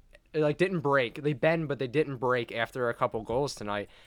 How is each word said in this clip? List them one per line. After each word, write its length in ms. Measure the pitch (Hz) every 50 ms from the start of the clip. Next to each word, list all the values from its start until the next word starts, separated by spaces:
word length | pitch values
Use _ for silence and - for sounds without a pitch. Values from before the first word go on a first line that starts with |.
| _ - - - _ _ -
like, 240 | 156 147 147 147 -
didn't 220 | 175 196 196 170
break. 420 | - 143 139 139 127 113 - - -
They 100 | 147 151
bend, 340 | 120 - 156 165 165 160
but 120 | 139 143 127
they 80 | 135 127
didn't 280 | 113 151 156 139 139 120
break 340 | 120 123 123 123 120 - 95
after 360 | 113 117 - - 131 123 117
a 60 | 117
couple 260 | - 131 120 - 113 107
goals 320 | 98 113 127 147 131 -
tonight. 320 | - 110 101 104 104 101 - - - -